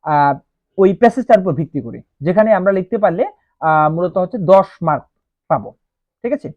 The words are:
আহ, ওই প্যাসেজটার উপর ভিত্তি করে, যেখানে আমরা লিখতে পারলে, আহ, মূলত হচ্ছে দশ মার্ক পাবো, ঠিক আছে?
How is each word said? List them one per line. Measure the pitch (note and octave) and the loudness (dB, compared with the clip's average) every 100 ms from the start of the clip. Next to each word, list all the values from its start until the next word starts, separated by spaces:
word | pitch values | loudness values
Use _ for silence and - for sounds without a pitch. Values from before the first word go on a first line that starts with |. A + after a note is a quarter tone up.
| D#3 | -2
আহ, | D3 C#3+ C#3 _ _ _ - | 0 0 -2 _ _ _ 0
ওই | F#3+ F#3 | 0 4
প্যাসেজটার | A#3+ A#3+ A#3+ A3 | 0 0 2 2
উপর | F#3 C#3 | 2 -4
ভিত্তি | D#3 D3 A#2 | -6 -8 -10
করে, | - - _ C#3 | -14 -20 _ -2
যেখানে | F#3 A3 G3 | 0 2 2
আমরা | F#3+ F#3+ | 2 -2
লিখতে | F3+ A#3 | -4 -2
পারলে, | G3+ F3 F#4 - _ _ D#3+ | -2 0 -4 -6 _ _ 0
আহ, | D#3 D3+ D#3+ | 2 2 0
মূলত | F3 F3 | -4 -4
হচ্ছে | F3+ A#3+ E3 | -6 -4 4
দশ | F#3+ - - E3 | 4 4 -4 -4
মার্ক | D3+ - _ _ _ _ | -4 -6 _ _ _ _
পাবো, | C#3+ G2+ - _ _ _ _ | -4 -4 -20 _ _ _ _
ঠিক | A#3+ D4 | -6 -6
আছে? | F3 | -8